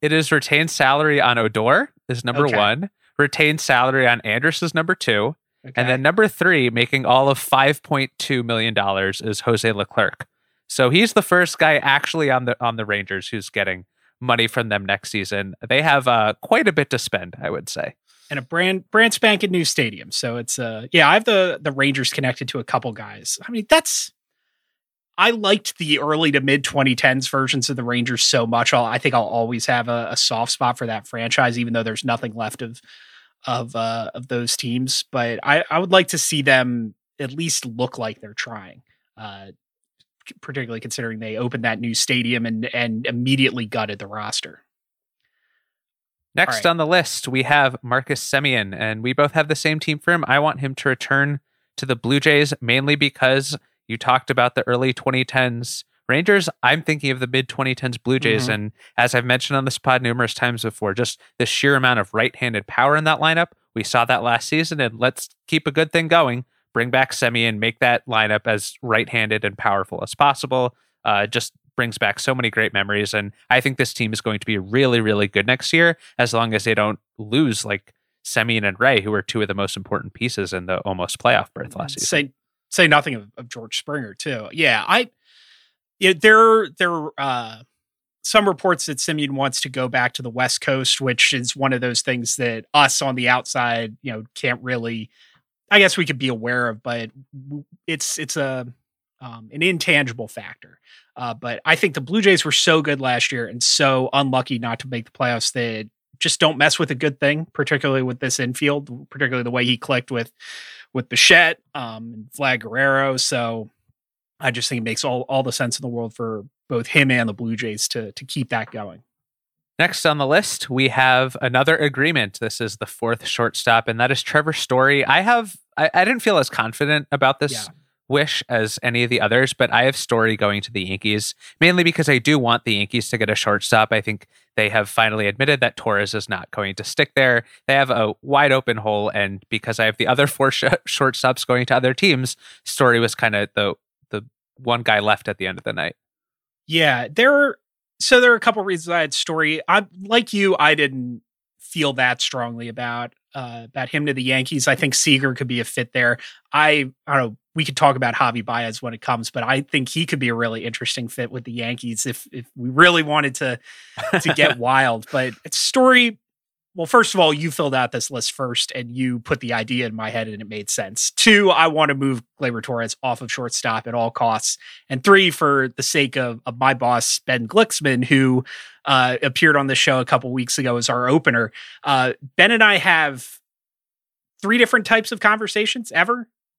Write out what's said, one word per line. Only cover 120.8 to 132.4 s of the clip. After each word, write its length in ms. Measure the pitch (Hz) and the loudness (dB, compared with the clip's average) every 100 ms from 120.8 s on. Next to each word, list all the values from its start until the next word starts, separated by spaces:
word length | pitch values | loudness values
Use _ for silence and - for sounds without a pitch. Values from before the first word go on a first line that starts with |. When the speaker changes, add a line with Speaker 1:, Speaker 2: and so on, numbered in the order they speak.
| 131 | 2
Speaker 1:
have 460 | 131 131 127 131 - | 4 6 4 2 -2
another 340 | 123 127 143 160 | 0 2 4 4
agreement. 640 | 147 135 151 156 104 - | 2 0 0 0 -2 -4
This 220 | 110 - | -8 -4
is 160 | 113 107 | -6 -6
the 80 | - | -10
fourth 400 | - 117 117 - | -6 -4 -2 -4
shortstop, 640 | - 117 - - 113 113 | -2 -2 -2 2 2 2
and 120 | 113 | 0
that 120 | 127 | 0
is 100 | 135 | 0
Trevor 320 | - 151 151 | 0 0 0
Story. 500 | 151 - 127 131 143 | -4 0 2 4 4
I 180 | 127 151 | 4 2
have, 340 | 202 240 214 - _ - | 4 2 0 -12 _ -2
I, 140 | 156 175 | 2 2
I 100 | 190 | 2
didn't 160 | 247 | 2
feel 160 | 226 180 | 2 2
as 140 | 127 | 2
confident 560 | - 113 - 147 151 147 | -2 -4 -2 -2 0 -2
about 280 | 143 135 139 | 2 2 2
this 140 | 147 | -2
Speaker 2:
Yeah. 200 | 220 - - _ _ - | -4 -10 -16 _ _ -2
Speaker 1:
wish 340 | 143 156 - - | 0 0 -4 -2
as 300 | 120 110 - | -2 -2 -2
any 220 | 123 120 | -2 0
of 80 | 120 | 0
the 100 | 117 | 2
others, 320 | 107 120 131 | 2 4 2
but 180 | - 123 | 2 2
I 120 | 117 | 4
have 120 | 131 139 | 2 0
Story 400 | - 117 113 107 | -2 0 0 0
going 260 | 104 101 | 0 -2
to 80 | - | -4
the 100 | 110 | -6
Yankees, 540 | 92 95 107 104 - - - - | -6 -4 -2 -2 -2 -10 -18 2
mainly 220 | 165 180 | 4 4
because 260 | 170 165 151 | 2 2 2
I 80 | 131 | 2
do 220 | 131 | 4
want 240 | 151 | 2